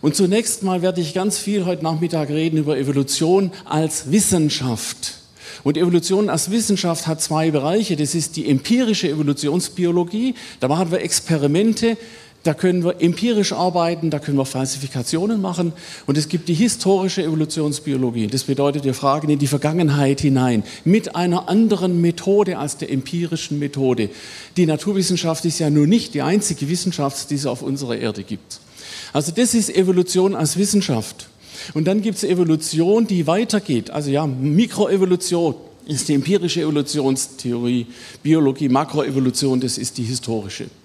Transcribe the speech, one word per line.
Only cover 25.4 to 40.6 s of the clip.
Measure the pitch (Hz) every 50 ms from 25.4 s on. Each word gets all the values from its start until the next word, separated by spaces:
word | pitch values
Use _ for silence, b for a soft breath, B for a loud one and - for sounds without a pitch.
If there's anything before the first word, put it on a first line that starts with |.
| -
ist | 170 156 -
ja | 170 151
nun | 147 151 147 147
nicht | 208 233 226 - -
die | 147 135
einzige | 147 180 208 202 - 165 - 143 139
Wissenschaft, | 175 175 - 190 165 - 143 135 135 - - -
die | 147
es | 143 139
auf | 139 123 123
unserer | 131 131 135 139 139 120 120 110
Erde | 120 113 101 101 95
gibt. | - 110 95 - _ - - - B B B B B B B B B B
Also | - 151 160 165
das | 220 247 240 -
ist | 233 214 - -
Evolution | - 190 180 185 180 180 180 - 185 185 196 196
als | - 156 151 -
Wissenschaft. | 170 202 196 214 202 185 - 139 110 107 - - - - - _ B B B B B B B 160
Und | 156 160
dann | 185 190 214
gibt's | 196 226 190 - -
Evolution, | - 190 180 180 165 156 151 156 - - 156 165 180 208 226 233
die | 214 202 180 160
weitergeht. | 143 165 196 240 226 - 208 - - 147 117 - -
Also | - 147 147 143
ja, | 139 143 156
Mikroevolution | 147 131 127 131 147 147 175 240 220 - - 208 - 185 196 190 185 180 175 - - 175 170 170 160 135 - - - - - -
ist | - 151 127 - -
die | 151
empirische | 139 127 143 196 196 170 170 - 175 160
Evolutionstheorie, | 156 151 147 143 147 - 151 135 135 135 131 - - - - - 127 120 120 120 120 123 123 117 117 B B B B B B _
Biologie, | 143 160 160 151 135 131 - 151 135
Makroevolution, | 127 135 156 151 - 151 139 123 139 135 131 127 123 - - 135 131 127
das | 123 123 117
ist | - 120 - - -
die | 120
historische. | 113 127 123 - - 117 110 101 101 - -